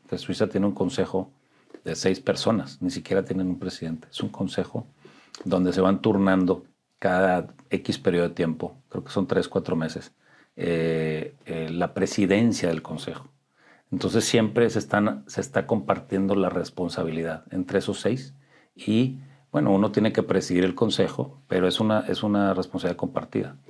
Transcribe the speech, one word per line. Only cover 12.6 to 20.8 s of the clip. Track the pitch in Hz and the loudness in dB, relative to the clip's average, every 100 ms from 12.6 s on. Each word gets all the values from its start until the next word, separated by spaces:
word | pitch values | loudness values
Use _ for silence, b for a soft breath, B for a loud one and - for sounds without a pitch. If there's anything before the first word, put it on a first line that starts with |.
| 87 | 0
del | 80 | -2
consejo. | - 78 - - - _ _ b b b b | -4 -10 -8 -12 -14 _ _ b b b b
Entonces | - 95 113 | -2 0 2
siempre | - 117 110 120 117 | 4 4 4 4 2
se | 107 | 2
están, | - 104 107 107 - | 0 2 2 -2 -8
se | - | -8
está | - - - | -2 -2 0
compartiendo | 110 - 95 - 98 98 | -2 0 -2 0 -2 2
la | 98 90 | 2 2
responsabilidad | 90 82 - 87 - 82 80 82 80 - | 0 -6 -4 -4 -2 -4 -2 -4 -6 -8
entre | 90 90 98 | -6 -2 -2
esos | 98 95 | 0 -2
seis | 101 127 - - b b b | -2 -2 -6 -18 b b b
y, | - - 110 131 135 B B B | -10 0 2 2 -2 B B B
bueno, | - 113 | 0 2
uno | 98 104 | 4 4
tiene | 104 107 | 4 2
que | - | 2
presidir | - 92 - 90 | 2 0 2 2
el | 92 | 2
consejo, | - | 2